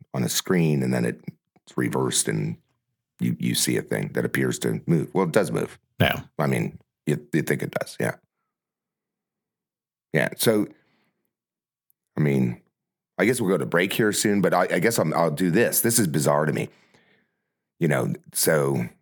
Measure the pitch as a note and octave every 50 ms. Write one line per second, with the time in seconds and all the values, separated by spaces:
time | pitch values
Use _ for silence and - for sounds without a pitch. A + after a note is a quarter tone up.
0 | - - - C2 - D#2 - - - - F#2+ F2 E2 D#2 D2 C#2 C2 B1+ B1+ B1
1 | A#1 A#1 - - - - - _ _ _ _ _ _ - - C2 B1 A#1 - C2
2 | C2 B1 A#1+ - - A#1+ A1 G#1+ G1+ G#1+ A1+ - _ _ _ _ _ _ _ _
3 | _ _ _ - A#1+ A#1+ A#1 - A#1+ A#1+ A1+ - - B1+ A#1+ A1 - - A1 G#1+
4 | G1+ - - B1 A#1 - - C2 C2 B1 - - - A#1 A1 - - - E2+ D2+
5 | - - - F#2 F#2+ E2 - A2 F#2 - - - - - - - _ _ _ -
6 | E2 C2+ - - - - _ - D2+ C#2 C2 A1+ - - - - _ _ _ _
7 | _ D2+ C#2+ - - - - D2+ - - D2 C2+ - - - - - - - -
8 | A#1+ A#1 - - _ _ _ _ _ _ _ _ _ _ _ _ _ _ _ _
9 | _ _ _ _ _ _ _ _ _ _ _ _ _ _ _ _ _ _ _ _
10 | _ _ - D2+ - - - - - A#2+ A2 G#2+ F#2 - - _ _ _ _ _
11 | _ _ _ _ _ _ _ _ _ _ _ _ _ _ _ _ _ _ _ _
12 | _ _ _ - D2+ C#2+ C#2 C2+ B1+ A#1+ A#1 - _ _ _ _ _ _ _ _
13 | _ _ _ - G2 A2+ B2+ A#2+ G#2+ F#2 G2 E2 - E2 - F2 F#2 - - -
14 | A2+ G#2+ G2+ - - G#2+ G2+ G2+ F#2 F2 F2 F2+ F#2 - - F2+ F#2 A2+ A#2 -
15 | F#2 D#2 - D#2+ E2+ E2 D2 D2 F#2+ F2+ D#2+ A2+ A#2 D#2 - - - A#2 A#2 -
16 | G#2 D#2+ C#2 D#2+ C2+ D2 D2 D2 D#2 D2+ C2 A1 A1+ - - _ _ _ _ _
17 | _ _ _ _ _ _ _ _ _ _ _ _ _ _ _ - F2 D2+ C#2 B1+
18 | A#1 - - - - - - - - F2 E2 D2 C#2 C#2 C#2 A#1+ A#1 - - _